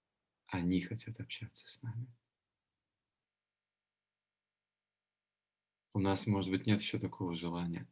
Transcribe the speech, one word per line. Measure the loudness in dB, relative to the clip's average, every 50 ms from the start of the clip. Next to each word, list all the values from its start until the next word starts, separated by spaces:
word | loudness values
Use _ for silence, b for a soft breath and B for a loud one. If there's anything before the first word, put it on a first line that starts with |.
| _ _ _ _ _ _ _ _ _
Они | -4 -2 0 2 4 4 4
хотят | 2 0 -6 -8 -8 -10 -10 -10
общаться | -10 -10 -8 -10 -10 -10 -12 -14 -12 -12
с | -12 -8
нами. | -8 -8 -6 -8 -8 -10 -14 _ _ _ _ _ _ _ _ _ _ _ _ _ _ _ _ _ _ _ _ _ _ _ _ _ _ _ _ _ _ _ _ _ _ _ _ _ _ _ _ _ _ _ _ _ _ _ _ _ _ _ _ _ _ _ _ _ _ _ _ _ _ _ _ _ _ _ _ _ _ _ _ _ _ _ 0
У | 2
нас, | 4 4 4 4 4
может | 4 2 2 4 2
быть, | 0 2 4
нет | 4 2 2
еще | 2 0 -2 -2
такого | -2 -4 -4 -4 -4 -2 -2
желания, | -2 -2 -2 -2 0 -2 -2 -2 -4 -6 -8